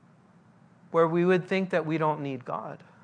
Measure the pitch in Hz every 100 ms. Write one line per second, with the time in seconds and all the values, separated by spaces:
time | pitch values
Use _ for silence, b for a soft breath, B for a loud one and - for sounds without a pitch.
0 | _ - _ - - - - - - 165
1 | 165 170 175 185 180 190 185 180 156 160
2 | 156 151 143 131 123 - - - - b